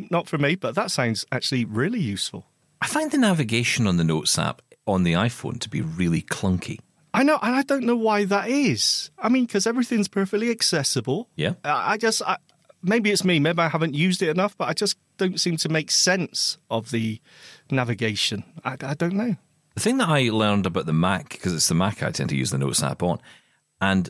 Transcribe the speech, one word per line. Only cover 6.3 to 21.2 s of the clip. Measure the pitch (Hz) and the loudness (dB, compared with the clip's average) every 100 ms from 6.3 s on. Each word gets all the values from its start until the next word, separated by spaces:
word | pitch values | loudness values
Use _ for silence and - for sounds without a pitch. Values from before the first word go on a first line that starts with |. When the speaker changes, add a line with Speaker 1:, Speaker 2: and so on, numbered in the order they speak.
| - 98 92 - 110 - _ _ | -4 0 -2 -4 -12 -16 _ _
Speaker 1:
I | - | 0
know, | 277 311 | 2 2
and | 220 254 | 0 0
I | |
don't | 277 277 240 | 0 0 0
know | 240 | 2
why | 220 208 202 | 2 2 2
that | 202 202 | 0 0
is. | 269 269 110 - - - - | 2 2 2 0 -2 -6 -4
I | 226 | 2
mean, | 254 247 | 2 2
'cause | 202 220 | 0 0
everything's | 240 240 233 202 | 0 0 0 0
perfectly | - 196 208 233 | 0 0 0 0
accessible. | 226 - 165 139 135 117 151 247 - | 0 0 0 0 -2 -2 -2 -4 -2
Speaker 2:
Yeah. | 151 175 147 | -2 -2 -2
Speaker 1:
I, | 139 - | -2 0
I | 214 | 0
just, | 226 220 | 0 0
I, | - 190 _ _ _ _ | -2 -4 _ _ _ _
maybe | 180 226 208 | 0 2 2
it's | 202 190 | 2 4
me. | 170 | 4
Maybe | 143 170 | 2 2
I | 165 | 0
haven't | 156 165 143 | 0 0 0
used | 180 180 | 0 2
it | 170 | 0
enough, | 160 202 - | 0 -2 -2
but | 147 | -6
I | |
just | 160 202 - _ - | -2 -2 -4 _ -4
don't | 190 170 | -2 0
seem | - 165 | -2 -2
to | 160 | 0
make | 160 156 | -2 0
sense | - - 190 160 - - - - | 0 2 2 -2 -4 -4 -6 -4
of | 113 110 | -4 -2
the | 117 113 107 _ - - - - | -2 -2 -4 _ -20 -20 -18 -4
navigation. | 135 120 107 113 104 - 104 - - | -2 -2 -2 -2 -2 -2 -4 -8 -10
I, | - 131 | -8 -8
I | 135 | -6
don't | 147 175 196 | -4 -2 -2
know. | 240 175 _ _ _ - | -2 -4 _ _ _ -4
Speaker 2:
The | |
thing | 208 262 | 0 2
that | 196 | 2
I | 147 123 | 4 2
learned | 110 107 104 92 | 2 2 2 0
about | 87 80 | -2 0
the | |
Mac, | 78 90 98 | 2 2 0